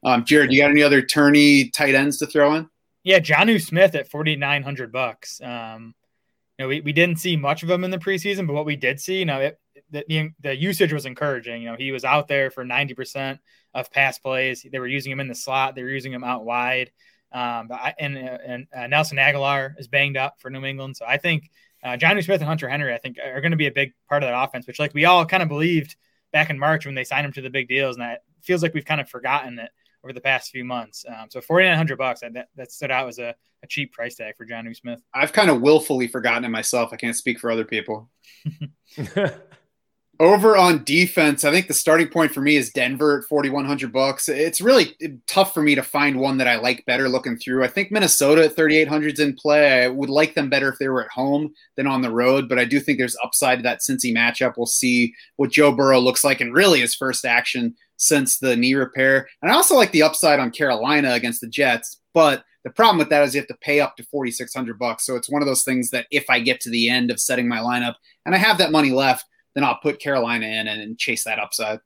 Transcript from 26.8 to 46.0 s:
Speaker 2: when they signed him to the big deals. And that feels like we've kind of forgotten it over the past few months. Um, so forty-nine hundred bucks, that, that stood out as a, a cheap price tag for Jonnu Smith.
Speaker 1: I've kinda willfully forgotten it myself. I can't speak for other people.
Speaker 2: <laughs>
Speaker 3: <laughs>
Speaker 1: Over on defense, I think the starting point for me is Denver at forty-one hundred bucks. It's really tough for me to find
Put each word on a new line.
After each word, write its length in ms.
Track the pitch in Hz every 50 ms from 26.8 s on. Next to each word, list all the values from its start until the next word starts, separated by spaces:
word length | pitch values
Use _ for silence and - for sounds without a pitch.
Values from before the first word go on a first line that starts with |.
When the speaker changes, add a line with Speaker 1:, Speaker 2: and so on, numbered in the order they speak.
| 156
Speaker 2:
when 100 | 143 139
they 80 | 131 127
signed 220 | - 135 135 147
him 80 | 143 127
to 80 | 139
the 80 | 127 131
big 180 | 123 135 127 123
deals. 300 | 127 135 139 131 127 120
And 60 | 120
that 200 | 120 117 - _ _ _ _ _
feels 200 | - 180 175 165
like 100 | 165 160
we've 120 | 156 139
kind 160 | - 156 151
of 80 | 135 -
forgotten 500 | - 127 120 131 135 147 135 131 120 117
it 100 | 113 - _ _ _ _ _ _ _
over 80 | 127 131
the 80 | 123
past 300 | 123 135 135 127 - -
few 120 | _ 131 123
months. 400 | 123 123 123 113 107 _ - -
Um, 240 | 131 117 110 110 110
so 120 | - 131
forty-nine 340 | - - 165 175 190 185 175
hundred 220 | 156 165 156 139 120
bucks, 240 | - 127 120 -
that, 260 | - 120 117 123 117 _ _
that 160 | - 131 120
stood 200 | - - 151 135
out 180 | 135 127 135 123
as 100 | 117 120
a, 160 | 123 117 120 _ _ _ _ _
a 60 | - -
cheap 240 | - - 143 127
price 240 | _ - 117 123 120
tag 220 | - 117 107 107 _
for 80 | 113
Jonnu 280 | 110 117 113 113 113 117
Smith. 280 | - _ 120 120 - _ _ _
Speaker 1:
I've 200 | 131 143 156 -
kinda 200 | - 208 180 151
willfully 540 | 123 117 143 151 156 151 - 151 127 127 117
forgotten 380 | - 127 113 120 117 117 123
it 40 | 120
myself. 440 | 113 110 107 - - 123 117 113 -
I 20 |
can't 200 | 110 - 120 113
speak 240 | - - 131 120 117
for 120 | - 120
other 140 | 113 113 110
people. 440 | 110 - 110 107 - 110 107 113 _ _ _ _ _ _ _ _
Speaker 2:
<laughs> 40 | 156 156 - 156 143 _ _ _ _ _
Speaker 3:
<laughs> 220 | - 143 - - 202 202 185 - - - _ - _ _ _ _ _ _ _ _ _ _ _ _ _
Speaker 1:
Over 380 | 156 170 202 208 185 226 214 196
on 260 | 185 180 170 151 123
defense, 640 | - 139 165 180 180 - - 160 151 143 147 -
I 60 | 147
think 160 | 147 185 190 -
the 60 | 143
starting 340 | - - - 156 165 170 160
point 240 | - 170 160 147
for 100 | - 139
me 140 | 135 143 151
is 160 | 147 123 117
Denver 480 | - 139 127 123 135 131 151 151 143 135
at 60 | -
forty-one 400 | - 151 147 139 139 131 143 139
hundred 280 | 135 147 135 135 123 110
bucks. 360 | 131 131 139 135 - - -
It's 320 | 147 135 151 165 160 -
really 360 | 180 226 269 254 170 - - _ 156 160 139 120 _ -
tough 260 | - 190 190 190 -
for 80 | 170
me 140 | 151 147 147
to 80 | 139 131
find 360 | - - 147